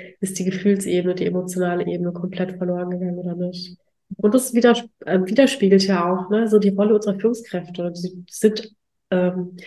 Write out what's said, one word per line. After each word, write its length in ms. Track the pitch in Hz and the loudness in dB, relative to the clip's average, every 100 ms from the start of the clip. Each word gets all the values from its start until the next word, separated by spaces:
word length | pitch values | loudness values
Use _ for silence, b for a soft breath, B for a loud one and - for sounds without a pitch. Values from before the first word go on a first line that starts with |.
| B B | B B
ist 180 | 190 - | -8 -4
die 60 | |
Gefühlsebene, 720 | 185 185 202 196 190 180 180 | -4 0 2 2 2 0 0
die 120 | 180 175 | 0 -2
emotionale 600 | 180 180 180 180 175 175 | -2 -4 -2 -2 -2 -2
Ebene 260 | 175 175 | -2 -4
komplett 440 | 175 185 - 185 - | -4 -8 -4 -6 -4
verloren 320 | 180 180 180 | -4 -4 -4
gegangen 280 | 180 180 175 | -4 -6 -6
oder 160 | 180 | -6
nicht. 420 | 170 180 180 180 - _ _ - - | -6 -6 -8 -14 -20 _ _ -16 0
Und 180 | 208 | 2
das 200 | 254 - | 2 2
widers-, 300 | 233 240 233 - - | 4 4 4 -2 -12
äh, 160 | - 185 | -2 0
widerspiegelt 600 | 185 226 262 - 196 190 190 | 2 4 4 4 6 6 6
ja 240 | 180 175 | 2 2
auch, 200 | 185 - | -2 0
ne, 180 | 214 226 | 0 4
so 100 | 208 | 4
die 120 | 196 | 4
Rolle 240 | 196 214 | 2 2
unserer 240 | 214 208 196 | 2 2 0
Führungskräfte. 720 | 226 240 - 180 175 175 175 | 0 -2 -6 -8 -8 -8 -8
Sie 300 | 175 180 180 - | -6 -10 -10 -16
sind, 420 | - 214 214 - _ _ _ - | 0 0 0 -10 _ _ _ -4
ähm, 460 | 185 180 180 180 - | 0 0 -2 -8 -12